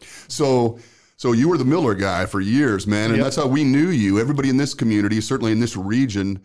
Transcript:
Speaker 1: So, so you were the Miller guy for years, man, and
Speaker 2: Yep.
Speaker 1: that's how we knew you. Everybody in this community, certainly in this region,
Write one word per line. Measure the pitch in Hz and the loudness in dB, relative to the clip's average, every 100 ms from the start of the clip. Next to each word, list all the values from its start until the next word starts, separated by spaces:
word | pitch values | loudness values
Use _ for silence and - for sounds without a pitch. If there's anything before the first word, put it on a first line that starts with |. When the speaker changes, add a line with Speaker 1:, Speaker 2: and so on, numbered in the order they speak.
| - - - | -20 -20 -14
Speaker 1:
So, | - 143 127 117 113 - _ _ _ | -2 2 2 2 -2 -14 _ _ _
so | 127 | 0
you | 117 156 | 2 2
were | 170 | 2
the | 127 | 2
Miller | 170 135 95 | 0 0 0
guy | 98 87 90 | -2 -2 -2
for | 98 | -2
years, | 98 127 143 98 101 | 0 2 2 0 0
man, | 104 113 | -2 0
and | 110 | 0
Speaker 2:
Yep. | 135 | 0
Speaker 1:
that's | 135 | 0
how | 135 | 0
we | 143 | 2
knew | 139 135 175 | 2 2 2
you. | 151 101 101 | 2 2 2
Everybody | 120 143 135 | 0 0 0
in | 131 | 0
this | 143 | 0
community, | - 117 104 104 107 | -2 0 0 0 -2
certainly | 107 131 117 | -2 -2 0
in | 110 | 0
this | 120 101 | -2 -4
region, | 95 120 135 101 98 95 | -4 -2 0 -2 -4 -6